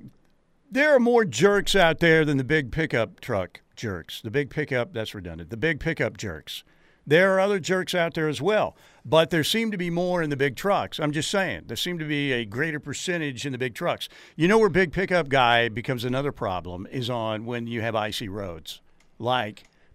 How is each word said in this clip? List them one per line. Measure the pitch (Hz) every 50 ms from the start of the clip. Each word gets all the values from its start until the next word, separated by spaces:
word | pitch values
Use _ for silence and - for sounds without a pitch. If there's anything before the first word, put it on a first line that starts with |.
| - 139 - _ _ _ _ _ _ _ _ _ _ 285
there | 208 254 294 302 294
are | 254
more | 233 240 247 233 226
jerks | 170 107 113 170 202 202 202 175 - -
out | 202 180 165 160 -
there | 170 165 160 160 156
than | 147 147 135
the | 131
big | 113 156 156 143 110
pickup | - 151 160 151 - 123 110 107 90 _
truck | - - 120 98 92 87 - - _ _ _
jerks. | - - 110 95 85 78 - - -
The | - 113
big | 104 143 147 -
pickup, | - 156 151 - 135 123 120 101 -
that's | 113 110 - -
redundant. | 107 87 87 82 82 85 78
The | - 110
big | 104 160 165 131
pickup | - 160 165 - 135 107 - -
jerks. | - 101 82 76 - - - - - _ _ _ _ _ _ _ _
There | 127 143 170 190 196 190
are | 190
other | 190 202 208 196
jerks | 147 - 185 185 175 - -
out | 180 165 170 -
there | 170 156 156
as | 147 107 139
well, | 185 214 208 147 87 - _ _ _ _ _ _
but | 117 143 160 165 160
there | 175 165 143
seem | - - 220 226 220
to | 208 185
be | 180 175
more | 170 170 180 180 180 175
in | 165 151
the | 143 131
big | 139 143 117
trucks. | - - 202 196 160 107 - - -
I'm | 156 147
just | 147 156 143 -
saying, | - 196 190 165 104 - -
there | - 120
seem | 113 - 180 180 170
to | 156
be | 151 151 143 143 143
a | 131 120 120
greater | 104 101 120 151 165 151 147
percentage | - 143 131 - - - 175 170 156 143 131 113 -
in | 143 131
the | 120
big | 127 127 104
trucks. | - 170 170 123 104 - - - - - - _
You | - 151 180
know | 214 226
where | 220 202
big | 143 175 190 156 -
pickup | 170 190 - 185 175 156 135
guy | 131 135 123 117 120 117 117 117
becomes | 104 117 113 - 131 120 110
another | 127 123 131 143 143
problem | - - 120 101 92 87 80 90 87 90 101 -
is | - 135 120 113
on | 127 117 110 110 110 107 113
when | 113 120 120 117
you | 117 117 117
have | 107 117 107
icy | 110 107 110 113 - 123 98
roads. | 95 107 98 92 85 82 - - - - _ _ _ _ _ _ _ _
Like, | 107 120 127 123 110 107 101 - - _ _ _ _ _